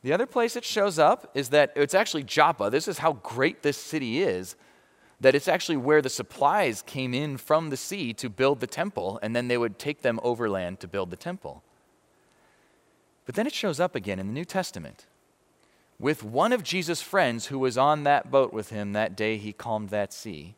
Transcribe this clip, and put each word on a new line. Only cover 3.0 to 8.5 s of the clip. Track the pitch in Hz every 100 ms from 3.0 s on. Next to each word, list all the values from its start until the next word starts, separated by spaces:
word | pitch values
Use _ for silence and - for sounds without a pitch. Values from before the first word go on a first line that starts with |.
| 160
great | 127 - 117 151 -
this | 147 139
city | - 156 123 127
is, | 180 92 92 - _ _ _ _ _ _
that | 131
it's | 139 185
actually | 170 - 151
where | 127 151
the | 131
supplies | - 110 - 143 202 160 107
came | - 139 127 123
in | 147 135
from | - 156 160
the | 135
sea | - 202 127
to | 110 127
build | 101 135